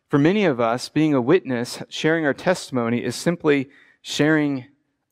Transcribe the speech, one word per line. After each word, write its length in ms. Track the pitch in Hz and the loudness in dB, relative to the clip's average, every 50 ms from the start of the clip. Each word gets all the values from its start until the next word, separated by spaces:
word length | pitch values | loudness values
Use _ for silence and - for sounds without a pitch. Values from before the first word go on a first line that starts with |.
| _ _ | _ _
for 100 | - 143 | 2 2
many 260 | 139 160 196 214 202 | 4 4 4 2 2
of 140 | 170 131 117 | 2 2 2
us, 300 | 120 113 117 123 - - | 0 0 0 -2 -4 -4
being 240 | - 147 156 156 143 | -2 0 2 2 2
a 80 | 131 | 2
witness, 600 | 117 123 175 190 - 131 127 117 120 - - - - - | 2 2 2 2 2 -2 -4 -4 -4 -6 -8 -12 -14 -12
sharing 360 | - - - 156 160 165 156 | -8 -4 -2 0 0 0 0
our 80 | 151 165 | -2 -2
testimony, 680 | - - 185 185 175 - - 135 123 117 117 120 120 - | -2 -2 -2 -2 -2 -4 -6 -4 -4 -2 -2 -2 -2 -4
is 120 | 123 120 | -6 -8
simply 540 | - - 165 175 - - 156 143 139 131 - - - _ _ _ _ | -4 -2 -4 -4 0 2 2 2 2 0 -4 -10 -20 _ _ _ _
sharing 640 | - - - - 143 151 160 151 147 143 139 131 123 - _ _ _ _ _ _ _ _ | -14 -8 -2 0 2 2 2 2 2 0 -2 -4 -8 -12 _ _ _ _ _ _ _ _